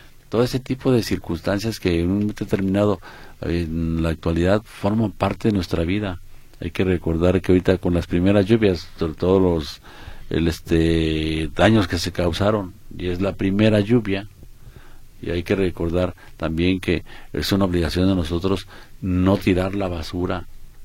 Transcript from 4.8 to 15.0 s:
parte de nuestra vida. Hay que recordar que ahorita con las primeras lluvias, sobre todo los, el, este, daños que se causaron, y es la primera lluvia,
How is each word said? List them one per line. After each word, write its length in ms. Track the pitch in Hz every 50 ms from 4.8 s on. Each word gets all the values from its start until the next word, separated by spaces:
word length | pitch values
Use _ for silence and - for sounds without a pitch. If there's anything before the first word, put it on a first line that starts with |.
| - 101 107 113 113 95
parte 380 | - - 98 98 101 - - 113
de 60 | 101
nuestra 280 | 95 85 - - 82
vida. 380 | 82 85 98 104 107 95 87 - - - - - - - - -
Hay 100 | 82 85
que 140 | - - 95
recordar 560 | 92 90 82 - 82 82 82 87 90 92 92
que 100 | - -
ahorita 280 | 92 92 - - 92 -
con 160 | - 90 87
las 120 | 85 80
primeras 400 | - 90 87 90 98 101 104 98
lluvias, 420 | 98 117 110 110 98 90 - - - -
sobre 180 | - 85 80 76
todo 260 | - 87 90 95 95
los, 400 | 95 90 85 80 76 - - - - - - - - - - - - -
el, 180 | 80 80 82
este, 1040 | 82 80 - - - 85 82 82 82 82 82 80 80 78 78 78 80 78 78 80 73 -
daños 340 | - 87 107 113 107 95 -
que 100 | 92 85
se 140 | - 92
causaron, 600 | - - 87 87 82 - 98 104 110 104 92 87 - - - - -
y 120 | 82 87 90
es 120 | 87 87
la 120 | 98 95 -
primera 460 | - 101 95 98 104 107 107 107 104
lluvia, 480 | 101 107 120 123 104 98 95 98 107 - - - - - - - - - - - - - - -